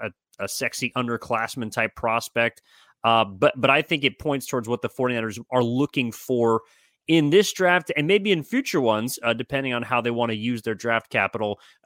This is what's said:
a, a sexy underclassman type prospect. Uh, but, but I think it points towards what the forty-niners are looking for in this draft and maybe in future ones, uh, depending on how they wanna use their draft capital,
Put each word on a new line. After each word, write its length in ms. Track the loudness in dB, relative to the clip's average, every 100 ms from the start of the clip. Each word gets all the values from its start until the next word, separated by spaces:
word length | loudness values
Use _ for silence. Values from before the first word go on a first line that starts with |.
a, 100 | -12 -12 _ -10
a 80 | -8
sexy 420 | -6 -6 -4 -6 -4
underclassman 760 | -4 -4 -4 -4 -4 -6 -6
type 240 | -2 -4
prospect. 680 | -2 -2 -2 -2 -2 -2 -2 _ _ _ _
Uh, 220 | 2 4
but, 300 | 2 2 2 4
but 140 | 2
I 120 | 2
think 220 | 2 0
it 140 | -2 -2
points 280 | -4 -4 -4
towards 220 | -6 -2
what 140 | -2
the 60 | -4
forty-niners 500 | -2 -2 -2 -4 -8 -4
are 100 | 0
looking 480 | 2 2 0 0 -4
for 520 | -4 -2 2 4 2 -2 _ _ _ 2
in 240 | 2 6
this 220 | 4 4
draft 400 | 2 2 2 0 -2
and 120 | 2
maybe 240 | 2 2
in 100 | 0
future 380 | 0 -4 0 2
ones, 360 | 2 2 0 -4
uh, 100 | -2
depending 420 | -2 -2 -4 -2
on 80 | -4
how 180 | -2 0
they 100 | 0
wanna 220 | 0 -2
use 300 | -2 -2 -4
their 120 | -4
draft 340 | -4 0 -2 0
capital, 520 | -2 -2 -2 -4 -4 -10 _